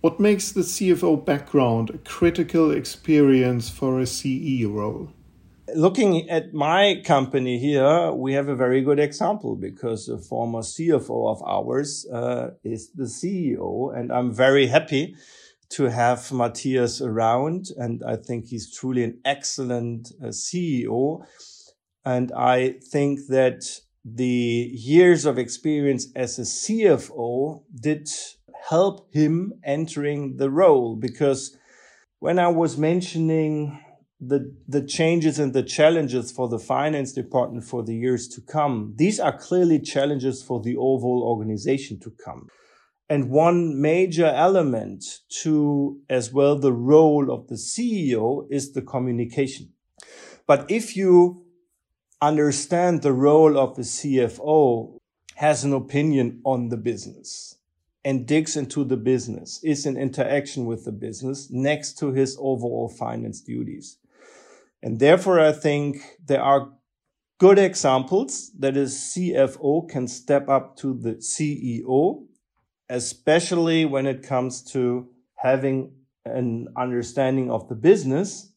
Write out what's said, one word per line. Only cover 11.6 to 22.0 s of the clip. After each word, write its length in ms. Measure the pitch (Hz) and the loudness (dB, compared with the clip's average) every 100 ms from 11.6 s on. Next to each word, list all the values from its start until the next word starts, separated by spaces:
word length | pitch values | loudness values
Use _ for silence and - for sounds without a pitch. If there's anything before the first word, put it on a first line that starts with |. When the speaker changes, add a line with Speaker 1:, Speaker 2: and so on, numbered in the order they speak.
| 117 127 143 143 - | -2 -4 -4 -8 -10
Speaker 2:
uh, 380 | 120 120 123 123 - | -6 -4 -4 -8 -10
is 260 | 110 113 - | -10 -10 -12
the 140 | - 123 | -10 -10
C 440 | - 175 190 156 | -6 -6 -4 -4
E 60 | - | -4
O, 300 | 95 101 135 | -6 -6 -6
and 200 | 123 123 | -6 -4
I'm 220 | 123 123 | -2 -2
very 340 | 107 131 139 131 | 2 4 6 4
happy 480 | 143 160 135 160 - - - - _ _ | 2 2 -4 -4 -10 -20 -20 -20 _ _
to 140 | - | -2
have 480 | 135 117 120 123 - | -2 2 0 0 -4
Matthias 680 | 131 117 - 135 131 120 120 | -2 -2 -2 -4 0 -2 -2
around, 680 | 131 110 113 120 147 175 190 - | -4 0 0 0 -2 -4 -8 -10
and 260 | 120 117 | -8 -8
I 140 | 117 113 | -6 -8
think 300 | - 120 113 | -6 -10 -8
he's 280 | 117 - | -14 -14
truly 300 | - 131 123 | -10 -4 -2
an 160 | 117 120 | -2 -4
excellent, 880 | 135 139 - - 127 123 120 117 117 - | -6 -4 -6 -8 -4 -4 -6 -8 -14 -14
uh, 80 | 120 | -12
C 500 | - - 175 170 131 | -10 -8 -6 -2 -2
E 60 | 113 | -2
O. 360 | 113 139 160 - _ - - - _ _ _ | -2 -2 -4 -14 _ -20 -20 -20 _ _ _